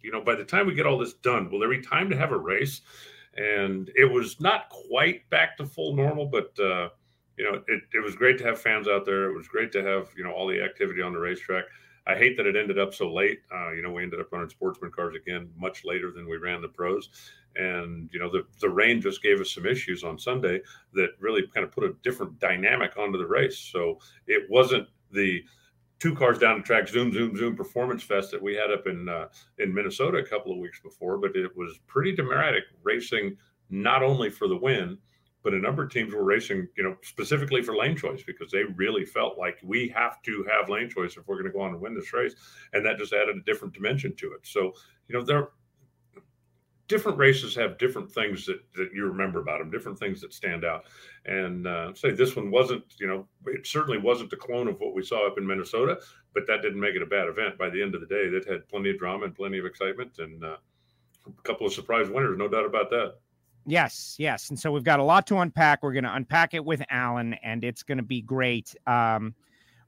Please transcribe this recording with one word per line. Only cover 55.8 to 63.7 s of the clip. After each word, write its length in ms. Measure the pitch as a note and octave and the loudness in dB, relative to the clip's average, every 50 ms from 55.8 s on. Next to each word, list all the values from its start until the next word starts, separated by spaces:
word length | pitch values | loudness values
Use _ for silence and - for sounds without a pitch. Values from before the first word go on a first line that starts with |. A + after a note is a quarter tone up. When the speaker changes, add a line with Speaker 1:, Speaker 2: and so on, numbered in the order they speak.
| B2+ D#3 F3 F3 - - - - _ _ _ | 2 2 0 -2 -6 -14 -20 -20 _ _ _
Speaker 1:
but 140 | G2+ F#2+ - | -2 0 2
that 160 | A2 G#2 G2+ | 0 0 0
didn't 180 | G#2+ G2 G2+ | -2 -2 0
make 140 | G2+ G#2 F#2 | 0 0 0
it 60 | F2+ | -2
a 40 | E2+ | -2
bad 240 | D#2+ G2 G2+ F#2 E2+ | 0 0 0 0 0
event. 280 | D#2+ G#2 A2 G2+ F#2 - | -2 -2 -4 -4 -2 -4
By 120 | F#2 F2+ | -4 -2
the 120 | F2 F#2+ | -2 -2
end 140 | G2+ G2 F#2 | -2 -2 -4
of 60 | E2 | -6
the 60 | E2 E2 | -6 -4
day, 200 | G2 G#2 G2+ F2+ | -2 0 0 0
that 180 | F#2 F#2+ F#2+ | 0 -2 -2
had 220 | G2+ F#2 E2+ - _ | -4 -6 -6 -6 _
plenty 220 | - G2+ G2 G2 | -6 -4 -2 -2
of 80 | G2 G2 | -2 -2
drama 280 | F2+ F2 F#2 G2 G#2 | -4 -4 -4 -4 -6
and 100 | F#2+ E2+ | -8 -8
plenty 220 | - G2 G2 G2 F#2+ | -8 -8 -6 -6 -6
of 80 | F2+ | -6
excitement 520 | F#2 - - G2 F#2+ G2 A2+ A#2 A#2 - - | -8 -4 -2 -2 -2 -2 -4 -8 -12 -12 -12
and, 260 | E2 D#2+ D#2+ E2 E2 | -14 -12 -12 -12 -12
uh, 140 | D#2+ D#2 D#2 _ _ _ _ _ _ _ _ _ _ _ _ _ - | -12 -12 -12 _ _ _ _ _ _ _ _ _ _ _ _ _ -20
a 140 | - - - | -20 -10 -6
couple 220 | - A2 - A2 | -6 -6 -2 -2
of 60 | G2+ | -4
surprise 380 | - - - - A2+ A2+ G#2+ F#2+ | -4 -4 -2 0 2 2 2 2
winners, 280 | G#2 C3 C3+ A#2+ F#2 F2+ | 2 0 0 0 0 0
no 120 | G2+ G#2 | 0 0
doubt 160 | G2+ A2+ G#2 | 2 2 2
about 240 | G#2 G#2+ A2 G2+ - | 2 0 0 0 2
that. 300 | A#2+ A#2+ G#2+ - - - _ _ _ _ _ _ _ _ _ | 0 0 0 -2 -6 -12 _ _ _ _ _ _ _ _ _
Speaker 2:
Yes, 480 | - | 0